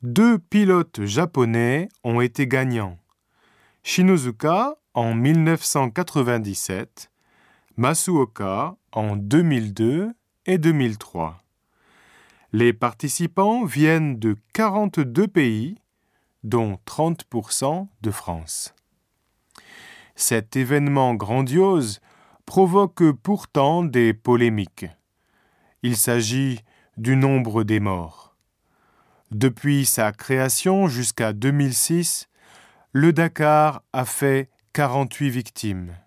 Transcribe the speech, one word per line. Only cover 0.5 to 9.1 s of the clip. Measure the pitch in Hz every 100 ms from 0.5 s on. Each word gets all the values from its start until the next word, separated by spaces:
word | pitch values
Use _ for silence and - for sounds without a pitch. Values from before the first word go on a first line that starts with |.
| 208 202 180 160 -
japonais | 101 107 175 - 120 113 120 139 180 _
ont | 120 117
été | 123 120 135
gagnants. | 131 131 120 101 87 _ _ _ _ _ _ _ _
Shinozuka | - - 185 185 127 113 151 180 254 311 _
en | - 117
mille | 113 127 160
neuf | 160 165
cent | - 151 131
quatre-vingt-dix-sept, | 113 175 151 123 120 104 95 - 95 117 - - _ _ _ _ _ _ -
Masuoka | 120 160 - 170 123 - 101 98 147 190 _
en | - 107